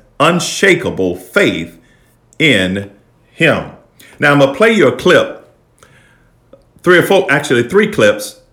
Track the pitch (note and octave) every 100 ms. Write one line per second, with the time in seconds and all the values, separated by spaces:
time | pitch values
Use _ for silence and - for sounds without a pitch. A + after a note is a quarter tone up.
0 | _ - D3+ F3 - - G3 - F2 F2+
1 | F#2 F2 - G2+ C#3+ E2+ E2 - _ _
2 | _ _ _ - D#3 C3 F#2 G2 G2+ -
3 | _ _ _ - D3+ G2 - - _ _
4 | - - D3 C#3+ C3+ - A3+ G#3+ D3 -
5 | F3+ C3+ - - _ _ _ _ _ _
6 | _ _ _ _ _ - _ _ - F3
7 | - G3 - D3 - A#2+ A#2+ G3 G#3+ -
8 | G#2 - - - _